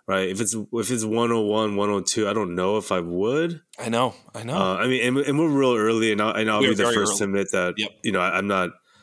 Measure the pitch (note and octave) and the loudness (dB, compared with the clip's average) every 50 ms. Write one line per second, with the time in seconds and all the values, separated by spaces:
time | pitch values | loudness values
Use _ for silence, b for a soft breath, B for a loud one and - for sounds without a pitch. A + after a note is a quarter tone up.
0 | b - F#2+ F#2+ F#2+ F#2 F#2+ G2 A#2 G#2+ - A2 G#2 - - A#2 A2 G2 B2+ A#2 | b -2 -2 -2 0 -2 -2 -4 -4 -4 -4 -6 -6 -6 -4 -4 -2 -2 -2 -2
1 | A2 A2 A2 A#2 A#2 A#2 A#2 A#2 G#2+ G#2 G#2+ G#2+ A2 G#2+ G2+ G2+ G2+ G#2 G#2 G2 | -2 -2 0 0 0 0 0 0 0 0 0 0 0 0 0 0 0 0 0 0
2 | F#2 - - - G#2+ G2 G#2 A2 G#2 F2+ F2 F2+ F2+ F#2+ G#2 G#2+ F#2 - G2+ F2+ | -2 -2 -2 -2 0 0 0 -2 -2 -2 -2 -2 0 0 0 -2 -2 -2 -2 -2
3 | F2 E2+ E2+ F2+ G2 A2 C3 D3+ E3 E3+ E3+ D#3 _ _ - - - A2 A2+ A#2 | -2 -2 -2 -2 0 0 0 0 -2 -2 -4 -10 _ _ -16 -10 -6 -2 0 0
4 | B2+ B2 G#2+ - - - _ G#2+ A2+ A#2 C3+ F3 G2 F#2+ F#2 F2+ G#2 B2+ B2+ B2+ | 0 0 -2 -8 -20 -18 _ -14 -10 -6 -2 0 0 0 0 0 0 0 0 2
5 | A2+ B2 B2+ C3+ C#3+ C3+ C#3 C#3+ E3 D#3+ C#3+ C3+ C3+ B2+ B2 A2+ G#2+ A2 A2+ A2+ | 2 2 2 0 0 0 2 2 2 2 2 4 4 4 4 4 2 2 2 2
6 | A2 A2+ G#2+ G2+ G#2+ A2 G#2+ G2+ A2 A2 G#2+ G#2+ - B2+ A2 G2 G2 - A#2 A2 | 2 2 2 2 2 0 2 0 0 2 2 2 4 2 2 2 2 2 2 2
7 | G2+ G#2 G2+ G2+ G#2+ G2 G2 G2+ G2 - - G2 F2+ F2+ F2 G2 G#2 G2+ - _ | 0 0 0 -2 -2 0 0 -2 -2 0 0 -2 -2 -2 -2 -4 -6 -6 -6 _
8 | - A2+ G2+ F#2+ F2+ F#2+ E2 F#2 F#2+ G2+ G2+ F#2+ F2+ F2 - - b b b b | -6 -2 -2 0 0 0 0 -2 0 0 0 0 0 -2 -6 -12 b b b b